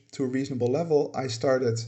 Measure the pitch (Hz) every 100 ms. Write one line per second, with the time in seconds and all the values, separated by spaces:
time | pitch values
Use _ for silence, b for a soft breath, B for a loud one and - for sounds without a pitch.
0 | _ - 131 131 139 127 120 139 170 147
1 | 147 127 131 - 143 131 123 113